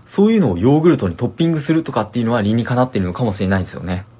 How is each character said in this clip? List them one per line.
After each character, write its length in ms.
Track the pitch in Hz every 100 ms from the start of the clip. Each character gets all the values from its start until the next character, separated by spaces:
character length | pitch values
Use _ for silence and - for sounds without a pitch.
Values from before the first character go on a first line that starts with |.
| -
そ 200 | - 208
う 40 |
い 60 | 226
う 20 |
の 140 | 143
を 40 | 85
ヨ 200 | 117 151
ー 20 |
グ 100 | 170
ル 80 | 147
ト 120 | 90
に 80 | 82
ト 80 | 120
ッ 40 |
ピ 180 | - 165
ン 40 |
グ 80 | 156
す 140 | -
る 100 | 160
と 80 | 160
か 120 | 120
っ 60 | 107
て 100 | 120
い 40 |
う 20 | 113
の 40 |
は 100 | 117
理 120 | 101
に 100 | 113
か 120 | 113 123
な 80 |
っ 80 | 127
て 60 | 104
る 80 | 90
の 60 |
か 140 | 90 120
も 80 |
し 80 | 98
れ 80 | 95
な 100 | 95
い 40 |
で 60 | 90
す 40 |
よ 100 | -
ね。 220 | - 92 - -